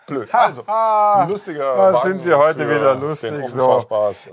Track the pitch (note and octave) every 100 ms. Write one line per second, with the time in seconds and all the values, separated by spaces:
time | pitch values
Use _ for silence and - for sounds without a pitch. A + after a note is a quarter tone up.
0 | - C#3 G#2 A#3 G#3 C#3 - A3 A3 G#3+
1 | G#3 G3+ F3 G3+ G3 D3+ C#3 C3 F#3+ E3+
2 | C#3+ F#3+ E3+ D3 D3+ D3+ D3+ A#2 C#3 C3
3 | C#3+ D3+ A2+ D3 C3 A#2+ B2+ B2+ A#2 G#2+
4 | G#2 G2 -